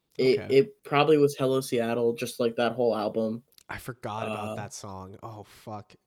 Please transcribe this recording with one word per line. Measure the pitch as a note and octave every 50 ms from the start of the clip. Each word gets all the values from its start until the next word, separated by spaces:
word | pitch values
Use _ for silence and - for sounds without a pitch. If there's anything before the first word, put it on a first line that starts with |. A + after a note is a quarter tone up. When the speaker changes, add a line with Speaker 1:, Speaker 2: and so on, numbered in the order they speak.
| _ _ - -
Speaker 1:
It, | C3 C3 A#2+ -
Speaker 2:
Okay. | C3 - C3 C#3
Speaker 1:
it | C3+ - - _ -
probably | - D3+ C#3+ D3 D#3 D#3
was | D3 C#3+ C#3 C#3+
Hello | - C3+ C3 C3 C3+
Seattle, | C3 - C3 A#2 A2+ A#2 A#2 A#2+ A#2 A#2
just, | A#2 - B2+ A#2 - -
like, | B2 A#2 A2+
that | B2 A#2+ A2+
whole | A#2 B2+ A#2+ A#2 G#2+
album. | G#2+ G#2 G#2+ - A2+ A2 A2 A2 A#2+ _ _ _ _ _ -
Speaker 2:
I | - -
forgot | - - A2+ _ - A2 G#2 A2 A2+
about | A2 G#2+ G#2+ G#2 G#2+
Speaker 1:
Uh, | G#2+
Speaker 2:
that | G#2+ G#2 G2 -
song. | - - G2+ F#2+ F#2+ F#2+ F#2+ G2+ -
Oh, | - A2+ A2 G#2+ G2+
fuck. | - - - - A#2 G#2+ G#2 - _ - _ _